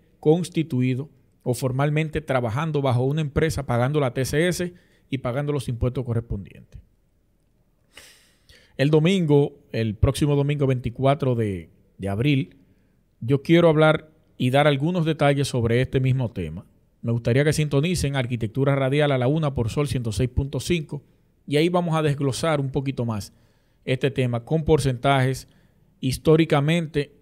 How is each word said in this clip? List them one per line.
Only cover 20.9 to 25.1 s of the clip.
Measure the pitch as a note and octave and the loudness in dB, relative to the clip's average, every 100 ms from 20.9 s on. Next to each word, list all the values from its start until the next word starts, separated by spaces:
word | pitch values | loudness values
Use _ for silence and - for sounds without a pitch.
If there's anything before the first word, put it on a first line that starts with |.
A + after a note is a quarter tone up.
| D3 - _ _ _ - | -12 -14 _ _ _ -2
y | C#3+ | 2
ahí | E3+ | 2
vamos | F3 F3 D#3+ | 2 0 0
a | |
desglosar | D3+ C#3+ C#3+ - E3 D3 | 0 0 -2 -2 0 0
un | C3+ | -2
poquito | C#3+ C3+ B2+ A#2 | -4 -4 -4 -4
más | G#2+ - _ _ _ _ _ - | -4 -8 _ _ _ _ _ -4
este | C3 C#3 | -2 -2
tema | B2+ B2+ A#2+ | 0 -2 -2
con | A#2 D#3+ | -2 -2
porcentajes | D3+ D#3 C#3 A#2+ C#3 | 2 2 2 0 2